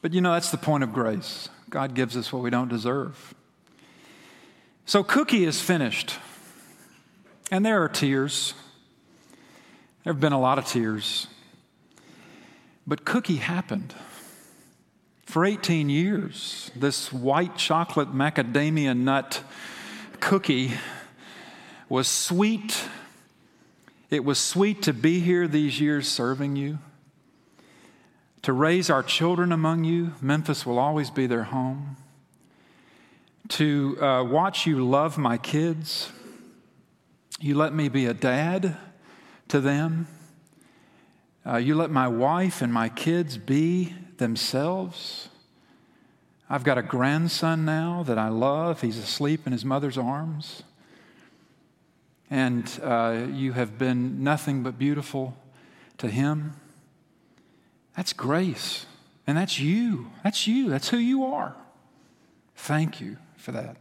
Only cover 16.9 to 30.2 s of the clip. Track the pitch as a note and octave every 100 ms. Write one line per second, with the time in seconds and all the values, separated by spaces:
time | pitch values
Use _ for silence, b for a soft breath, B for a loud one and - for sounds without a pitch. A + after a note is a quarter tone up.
16.9 | C3+ - C3 B2+ C#3+ F3+ F3 - D#3+ E3+
17.9 | - C#3 C3 C#3+ D3 A#2+ A#2+ D3 D#3 C#3
18.9 | B2 B2+ C3+ C3 - - B B B B
19.9 | B B - - G3 F#3+ C3 C3 A2+ B
20.9 | B B B B B B B B B B
21.9 | B2+ B2+ - - F3 G#3 A3 G#3+ - -
22.9 | B B B B _ _ _ _ _ -
23.9 | _ _ D3+ C3+ C#3 - F3 G3+ G3+ G3
24.9 | B2+ D3+ F3+ F3 F3 F3 D3+ D3 B2+ D3
25.9 | D3 C#3+ - A#2+ C3+ C#3+ C#3 C#3 D3+ -
26.9 | - _ _ _ _ b b b b b
27.9 | b b b b b - C3 D3+ F3+ F3+
28.9 | C#3 B2+ - E3 F3 F3+ E3 D#3 E3 D#3+
29.9 | E3+ E3+ C#3+